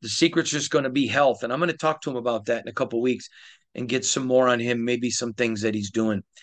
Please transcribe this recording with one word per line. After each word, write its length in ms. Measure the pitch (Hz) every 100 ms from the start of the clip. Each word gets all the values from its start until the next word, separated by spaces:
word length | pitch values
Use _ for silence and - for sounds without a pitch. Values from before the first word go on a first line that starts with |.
The 80 | 113
secret's 400 | - 135 165 156
just 220 | 147 147
gonna 180 | 156 135
be 160 | 135 120
health. 380 | 131 165 -
And 100 | 113
I'm 60 | 135
gonna 140 | 170
talk 280 | - 156 156
to 80 | 156
him 60 | 127
about 300 | 120 113 110
that 180 | 117
in 40 | 117
a 60 |
couple 260 | - 127 117
weeks 280 | 127 120 - - - - _ -
and 120 | 123
get 180 | 127 -
some 200 | 139 127
more 220 | 127 127
on 120 | 120
him, 240 | 120 120
maybe 280 | 117 123 123
some 220 | - 117
things 280 | 107 120 107
that 140 | 107 107
he's 160 | 101
doing. 320 | 113 110 101 - -